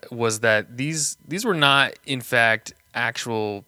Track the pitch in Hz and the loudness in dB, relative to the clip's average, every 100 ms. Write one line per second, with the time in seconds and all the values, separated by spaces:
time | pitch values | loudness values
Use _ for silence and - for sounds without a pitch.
0 | - 120 117 107 117 107 - 120 147 160 | -6 -2 -2 2 4 4 0 -6 -6 -2
1 | 147 - - 180 240 170 143 139 131 - | -4 -6 -8 -4 -2 2 4 4 2 -2
2 | 147 131 - 123 113 110 - - _ 113 | -8 -8 0 2 4 2 -4 -20 _ -6
3 | 117 - 120 113 107 101 | -4 -4 -6 -4 -4 -6